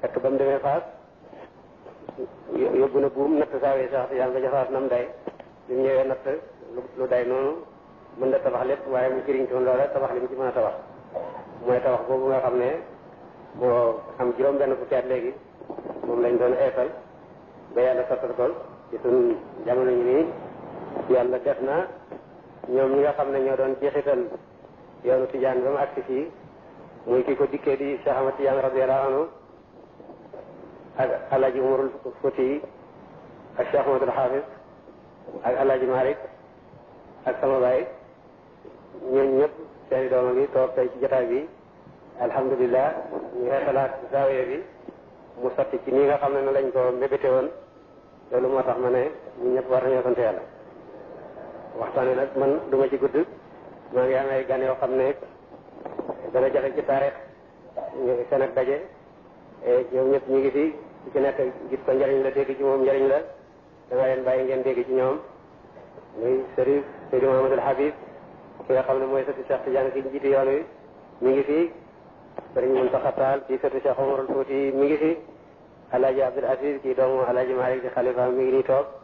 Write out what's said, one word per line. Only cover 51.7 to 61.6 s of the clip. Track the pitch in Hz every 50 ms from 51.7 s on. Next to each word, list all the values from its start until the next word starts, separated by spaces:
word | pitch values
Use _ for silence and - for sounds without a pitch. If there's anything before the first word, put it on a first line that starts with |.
| - 113
Waxtaan | 113 110 - 135 127
wi | 131 127
nag | 127 139 135 -
man | 135 139 135 143 165 170 -
du | 135
ma | 131 135
ci | 131 139
gudd, | 127 131 135 - 147 175 - - - - - - - - - - - - - -
maa | 127 127
ngi | 131 131
am | 131 135 135
ay | 135 131 131
gan | 127 131 131
yoo | 131 131 127 -
xam | 143 127 131
ne | 131 127 131 139 - - - - - - - - - - - - - - - - - - - - - - -
dana | 120 127 131 135 127
jafe | 143 131 135 127
ci | 151 -
taarix, | - 135 135 139 139 - - - - - - - - - - - - - - - - -
ñu | - 131 123 127 120 120 -
seen | 143 135
ak | 131 127 -
daje, | 135 127 127 139 147 180 - - - - - - - - - - - - - - - -
et | 120 123 127 123 -
ñoom | 127 131 131 131
ñëpp | 139 135 131 131
ñu | 131
ngi | 135 135 139
fi, | 131 143 151 160 151 - - - - - -
ku | 135
ci | - 147
nekk | 135 139 135 - 135 127 - -